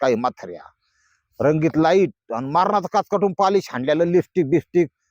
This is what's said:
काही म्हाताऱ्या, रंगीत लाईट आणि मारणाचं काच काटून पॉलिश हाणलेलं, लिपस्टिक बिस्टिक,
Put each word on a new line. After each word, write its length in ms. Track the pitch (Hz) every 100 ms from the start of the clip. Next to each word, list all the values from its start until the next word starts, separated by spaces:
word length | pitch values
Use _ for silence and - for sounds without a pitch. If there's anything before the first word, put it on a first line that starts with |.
काही 140 | 135
म्हाताऱ्या, 460 | 113 123 - 95 82 - _ _ _ _ _ _ -
रंगीत 300 | 127 156 156 156
लाईट 560 | 160 190 170 - -
आणि 180 | 113 135
मारणाचं 380 | 160 185 208 -
काच 120 | 208 -
काटून 220 | 202 202
पॉलिश 360 | 180 196 202 -
हाणलेलं, 320 | 123 131 151
लिपस्टिक 440 | 170 175 - 190 139
बिस्टिक, 400 | 160 - 175 160 _ _